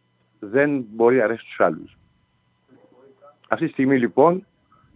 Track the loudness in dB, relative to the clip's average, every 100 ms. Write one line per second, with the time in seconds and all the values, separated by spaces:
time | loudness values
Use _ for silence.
0 | _ _ _ _ -4 0 0 -2 -6 0
1 | 2 2 0 -4 -10 -2 -2 -2 -12 _
2 | _ _ _ _ _ _ _ _ _ _
3 | -20 _ -20 _ -8 -6 -6 -2 0 0
4 | 0 2 2 2 -6 _ _ _ _